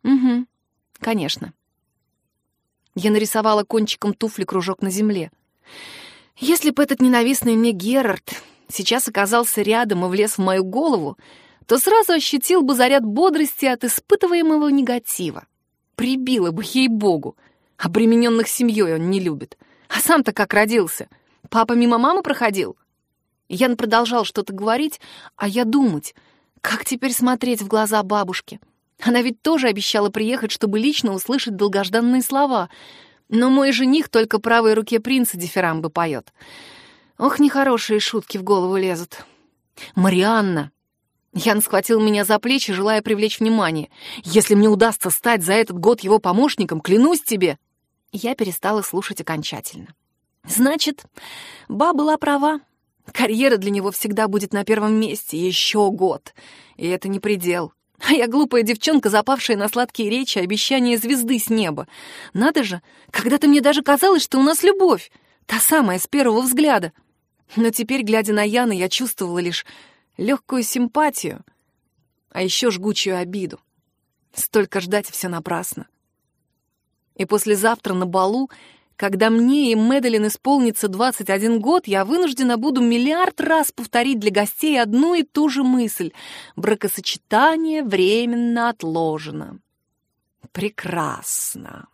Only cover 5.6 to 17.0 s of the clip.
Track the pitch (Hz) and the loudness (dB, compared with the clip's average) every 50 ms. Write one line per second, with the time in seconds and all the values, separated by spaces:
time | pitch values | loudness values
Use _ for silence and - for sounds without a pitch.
5.6 | _ - - - - - - - - - - - _ _ _ - 254 262 339 330 | _ -20 -20 -20 -20 -20 -20 -20 -20 -20 -20 -20 _ _ _ -6 0 0 0 2
6.6 | - 302 262 - 294 277 277 - 254 254 247 240 233 247 277 - - 240 226 220 | 2 0 2 2 0 0 2 2 4 4 4 4 4 2 0 0 0 2 2 4
7.6 | 233 233 214 180 180 220 254 269 254 214 185 - _ - - - - - _ _ | 2 2 0 -2 -2 0 0 2 2 0 -2 -4 _ -16 -16 -16 -16 -20 _ _
8.6 | _ - - - 190 - 226 233 - - 214 202 202 196 226 233 240 226 - 214 | _ -12 -10 -6 -4 -2 -2 -2 -2 -2 -2 -2 0 2 2 0 0 0 -2 -2
9.6 | 202 202 220 226 240 214 202 180 185 185 180 196 208 214 - - 190 185 190 190 | 0 2 2 2 2 0 0 -2 -2 -2 0 0 0 0 0 -2 0 0 2 0
10.6 | 185 185 190 247 320 330 269 190 156 139 - - _ - - - - _ _ _ | 0 -2 -2 -2 0 0 0 0 -2 -6 -10 -12 _ -20 -20 -20 -20 _ _ _
11.6 | _ - 226 - - 381 427 453 427 - 349 320 - - - 277 - - 359 370 | _ 0 0 2 4 4 4 4 6 4 2 0 0 0 -2 -2 0 2 2 2
12.6 | 285 262 277 240 247 254 277 277 233 214 208 254 349 381 302 311 311 - - - | 4 2 2 2 4 4 4 2 2 0 0 2 2 2 4 2 0 -2 -2 -2
13.6 | 285 262 247 240 - 240 - - _ _ 415 415 - 349 349 349 330 320 311 302 | -2 -2 0 0 -2 -4 -4 -4 _ _ 2 2 2 0 0 2 2 2 2 2
14.6 | 294 294 277 277 262 240 240 247 240 - - - 185 156 - - - _ _ _ | 2 2 2 2 2 0 -2 -4 -4 -8 -8 -6 -6 -8 -8 -10 -18 _ _ _
15.6 | _ _ _ _ _ _ _ - - 254 262 262 254 254 254 226 180 170 165 175 | _ _ _ _ _ _ _ -6 -4 -2 -2 -4 -2 -2 0 0 0 -2 -2 -6
16.6 | 214 - - 254 262 247 226 214 | -8 -4 0 0 2 2 0 2